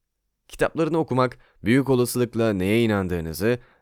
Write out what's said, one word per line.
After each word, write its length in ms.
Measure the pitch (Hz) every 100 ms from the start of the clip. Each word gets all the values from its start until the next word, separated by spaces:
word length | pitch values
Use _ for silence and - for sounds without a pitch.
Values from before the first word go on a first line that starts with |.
| _ _ _ _ _
kitaplarını 500 | - 151 - 160 160
okumak 400 | 151 127 127 - _ -
büyük 260 | 95 135 131
olasılıkla 600 | 127 120 123 117 113 113
neye 320 | 98 95 113
inandığınızı, 760 | 113 101 92 87 80 78 110 123 - _